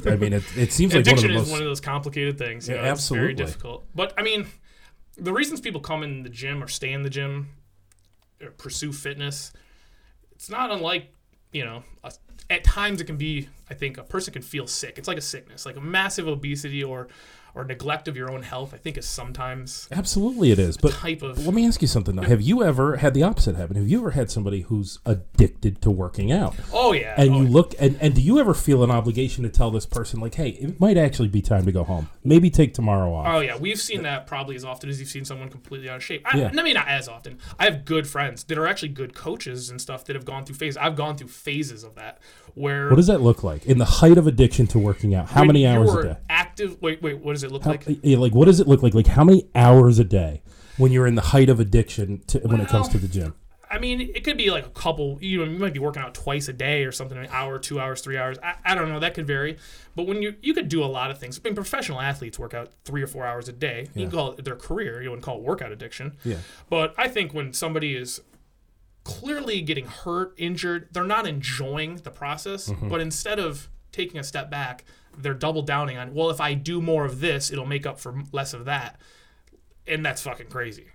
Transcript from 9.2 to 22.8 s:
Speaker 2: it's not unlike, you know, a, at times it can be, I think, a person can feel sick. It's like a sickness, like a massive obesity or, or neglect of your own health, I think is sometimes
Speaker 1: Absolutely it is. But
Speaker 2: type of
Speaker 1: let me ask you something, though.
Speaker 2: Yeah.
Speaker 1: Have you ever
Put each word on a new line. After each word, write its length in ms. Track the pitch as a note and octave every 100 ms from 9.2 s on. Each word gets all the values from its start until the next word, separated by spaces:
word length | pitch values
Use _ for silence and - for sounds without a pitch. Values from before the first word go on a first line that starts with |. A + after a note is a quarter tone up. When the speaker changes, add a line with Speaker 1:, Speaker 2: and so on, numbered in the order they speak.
| C#3+ C#3 - - _ _ _ _ _ _ _
Speaker 2:
it's 180 | _ -
not 220 | A3+ B3
unlike, 400 | G3+ E3 F3+ - _ _ _ _
you 140 | D3+ A#2
know, 180 | A#2 - -
a, 80 | B2+ - _ - -
at 140 | F3
times 380 | - - G#3 G3
it 40 | D#3+
can 120 | D3
be, 320 | D#3 D3 C#3+ - -
I 40 |
think, 240 | C#3+ C#3 C3+
a 60 |
person 280 | B2 F#3+ F#3
can 80 | -
feel 260 | - C#3+ B2
sick. 300 | - B2+ -
It's 100 | C#3+
like 100 | D#3+
a 40 |
sickness, 440 | C#3+ - - - -
like 100 | C#3
a 60 |
massive 460 | D3+ F#3+ G3 G3 D#3+
obesity 560 | C#3 C#3 C#3+ C#3+ C#3
or, 260 | C#3 B2+ B2 - - - - -
or 80 |
neglect 440 | C3 B2+ C#3+ D3+ -
of 80 | B2+
your 140 | C3
own 120 | C3
health, 280 | A#2+ B2+ C#3
I 60 | C#3
think 200 | E3 C#3+
is 80 | -
sometimes 800 | - B2 B2+ B2+ C3 C3 - -
Speaker 1:
Absolutely 600 | D#3+ F#3+ G3+ G#3+ B3 D3+
it 80 | G2
is. 180 | F2+ D#2+
But 140 | D3
Speaker 2:
type 320 | C#3 E3 E3
of 200 | C3+ B2+
Speaker 1:
let 120 | D3+ G#3+
me 100 | A#3
ask 160 | G#3+
you 60 | C#3+
something, 280 | A2+ G2 F#2+
though. 60 |
Speaker 2:
Yeah. 60 | F#2
Speaker 1:
Have 140 | A#2
you 200 | A2 B3
ever 340 | G3 C3